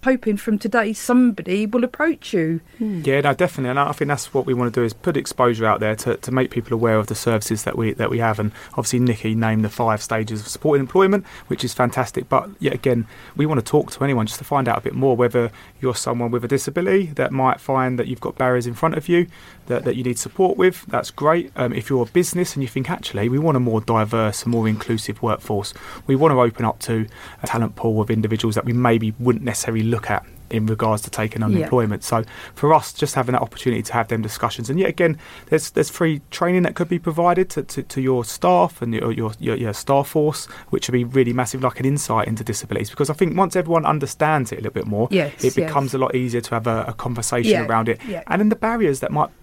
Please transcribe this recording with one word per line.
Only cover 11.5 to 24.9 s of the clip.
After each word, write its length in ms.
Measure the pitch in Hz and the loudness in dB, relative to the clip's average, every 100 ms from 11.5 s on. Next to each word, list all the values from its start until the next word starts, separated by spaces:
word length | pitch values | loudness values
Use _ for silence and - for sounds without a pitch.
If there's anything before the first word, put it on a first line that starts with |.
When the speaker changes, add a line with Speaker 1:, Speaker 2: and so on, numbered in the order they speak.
| - | -6
Speaker 3:
is 100 | 123 | -4
fantastic, 540 | - 123 131 120 - 120 | 0 0 0 -2 -4 0
but 200 | 131 - 101 | 0 0 -6
yet 140 | 131 | -4
again, 340 | 123 135 120 110 - - - | -2 0 0 -2 -10 -12 -2
we 80 | |
wanna 160 | 151 147 | 0 0
talk 300 | - 147 139 | 2 0 0
to 140 | - | -4
anyone 220 | 139 127 110 | 0 0 0
just 120 | - | -6
to 60 | |
find 240 | - 139 127 | -2 0 2
out 100 | 113 | 0
a 20 | |
bit 140 | - | -2
more, 220 | - 135 120 | 0 2 4
whether 340 | 120 123 117 - - - | 4 2 0 -6 -20 -4
you're 160 | 127 117 | -4 -2
someone 340 | - 120 120 | -2 -2 0
with 140 | 120 | -2
a 40 | 120 | 0
disability 580 | 139 - 147 185 196 180 143 | 0 0 -2 2 2 0 -2
that 160 | 131 | -2
might 260 | 135 131 - | 2 2 2
find 380 | - 131 127 123 | 0 0 0 -2
that 80 | 120 | -4
you've 140 | 127 | -4
got 180 | 135 - | -8 0
barriers 300 | 127 123 123 | 2 2 0
in 60 | |
front 200 | 117 165 160 | -2 0 0
of 120 | - | 2
you 180 | 175 175 - - - - | 2 2 -4 -20 -20 -4
that, 180 | 120 | -2
that 120 | 131 127 | 0 -2
you 80 | |
need 140 | 123 120 | -2 -4
support 380 | 127 - 185 - | -6 0 2 4
with, 280 | 185 175 - | 2 2 -4
that's 240 | 120 - | -4 -4
great. 400 | - 147 170 - - | -2 2 2 -2 -4
Um, 160 | 123 | -2
if 180 | 123 - | -2 -2
you're 140 | 135 | 0
a 20 | 117 | 2
business 480 | 175 180 175 - | 2 0 -2 -4
and 80 | - | -4
you 60 | 131 | -4
think, 200 | 135 131 | -4 -4
"Actually, 400 | 180 - - 110 | -6 -6 -2 0
we 100 | 131 | 2
want 180 | 160 135 | 2 2
a 40 | |
more 200 | 123 110 | 2 0
diverse 640 | 110 113 107 113 107 - | 2 2 2 2 0 0
and 80 | - | 0
more 160 | 117 110 | 2 2
inclusive 520 | 107 - | 0 -2